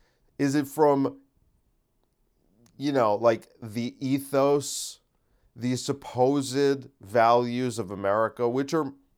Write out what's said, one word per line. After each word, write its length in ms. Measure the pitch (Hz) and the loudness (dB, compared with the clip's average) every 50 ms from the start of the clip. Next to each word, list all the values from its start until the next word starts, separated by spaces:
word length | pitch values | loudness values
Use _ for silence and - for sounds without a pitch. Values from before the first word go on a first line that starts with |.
| _ _ _ _ _ _ _ - | _ _ _ _ _ _ _ -2
Is 160 | 143 139 135 | -2 0 0
it 120 | 151 139 | 0 -2
from, 520 | 139 - 156 156 147 143 139 135 135 - - _ _ _ _ _ _ _ _ _ _ _ _ _ _ _ _ _ _ _ _ _ _ _ _ _ _ _ _ 120 _ _ - | -2 0 4 4 4 4 4 0 -2 -4 -8 _ _ _ _ _ _ _ _ _ _ _ _ _ _ _ _ _ _ _ _ _ _ _ _ _ _ _ _ _ _ _ -8
you 140 | 135 147 | -4 -2
know, 220 | 143 135 120 107 104 | 0 2 2 2 2
like, 360 | 98 113 117 117 110 - - _ - | 2 2 2 2 2 -2 -12 _ -18
the 340 | 123 110 104 120 117 123 - - | -14 -10 -8 -6 -6 -6 -8 -6
ethos, 1000 | 139 131 135 139 135 - 139 135 135 143 143 147 139 - - - - - - - _ _ _ _ _ _ _ _ _ _ _ | -4 -2 -2 -2 -2 -2 0 2 2 2 2 0 -2 -4 -10 -10 -10 -12 -14 -18 _ _ _ _ _ _ _ _ _ _ _
the 220 | 120 113 123 127 | -6 -4 -4 -4
supposed 1120 | 123 - - 135 139 - - - 123 127 131 143 143 135 120 123 139 143 139 139 135 117 - _ _ | -4 -4 -6 -8 -8 -10 -6 -2 0 2 2 2 0 -2 -2 0 0 2 2 0 0 -4 -14 _ _
values 800 | - 98 107 120 113 117 120 120 123 120 120 123 127 123 113 117 | -10 -2 2 4 6 6 6 4 2 0 -2 -4 -4 -4 -4 -6
of 120 | 107 90 | -8 -8
America, 580 | 101 95 98 98 101 110 113 110 - - 120 120 | -6 -4 -2 0 2 2 0 0 -2 -2 -2 -2
which 240 | 123 135 139 139 | -2 -2 -4 -2
are 220 | 160 160 151 135 139 _ _ _ _ | -2 -2 -4 -4 -8 _ _ _ _